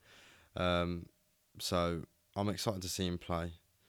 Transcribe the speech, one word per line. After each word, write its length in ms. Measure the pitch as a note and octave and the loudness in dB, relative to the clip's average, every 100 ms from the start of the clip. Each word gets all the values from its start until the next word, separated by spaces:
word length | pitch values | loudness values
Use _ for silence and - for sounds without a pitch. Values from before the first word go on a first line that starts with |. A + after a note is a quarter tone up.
| - - - - - - | -20 -20 -20 -20 -10 0
Um, 500 | F2+ F2 F2 F2 E2+ _ _ _ _ - | 2 4 2 -2 -6 _ _ _ _ -8
so 440 | - F2+ F2 E2+ - _ _ | 0 2 2 0 -4 _ _
I'm 140 | - G#2 | -2 0
excited 340 | F2+ - G2 | 0 -2 -2
to 60 | F2+ | -2
see 180 | - F#2 | -2 0
him 120 | F2 | -2
play. 340 | - E2+ E2+ E2 _ _ | -2 -2 -2 -8 _ _